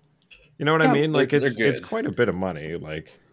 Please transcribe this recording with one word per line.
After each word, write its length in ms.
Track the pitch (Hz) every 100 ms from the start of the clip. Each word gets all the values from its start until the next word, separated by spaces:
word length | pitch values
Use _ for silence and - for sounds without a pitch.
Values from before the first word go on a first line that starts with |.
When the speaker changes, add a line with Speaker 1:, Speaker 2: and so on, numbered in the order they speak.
| _ _ _ - _ -
Speaker 1:
You 80 | 143
know 60 |
what 80 | 160
I 60 | 156
Speaker 2:
No. 60 |
Speaker 1:
mean? 200 | 143 156
Like, 160 | 147 135
Speaker 3:
They're, 100 | 147
Speaker 1:
it's, 120 | 135 110
Speaker 3:
they're 100 | 113
Speaker 1:
it's 120 | 135
Speaker 3:
good. 80 | -
Speaker 1:
quite 160 | 220 254
a 60 |
bit 180 | 104 113
of 60 | 90
money. 400 | 95 78 78 82
Like, 440 | 78 78 - - _